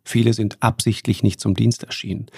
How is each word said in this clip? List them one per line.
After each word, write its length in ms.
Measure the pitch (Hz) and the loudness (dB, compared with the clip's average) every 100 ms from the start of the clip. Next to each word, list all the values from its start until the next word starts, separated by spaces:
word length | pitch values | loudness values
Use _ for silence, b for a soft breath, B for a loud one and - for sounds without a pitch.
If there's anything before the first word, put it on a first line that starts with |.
Viele 300 | - 120 117 | -2 2 2
sind 240 | 110 104 - | 2 -2 0
absichtlich 600 | 113 - - 107 - 104 | 0 0 -2 -2 -2 0
nicht 160 | 107 - | 0 0
zum 140 | 101 | 0
Dienst 300 | 95 113 - | 2 2 0
erschienen. 440 | - - - 92 110 | -6 -10 -8 -8 -10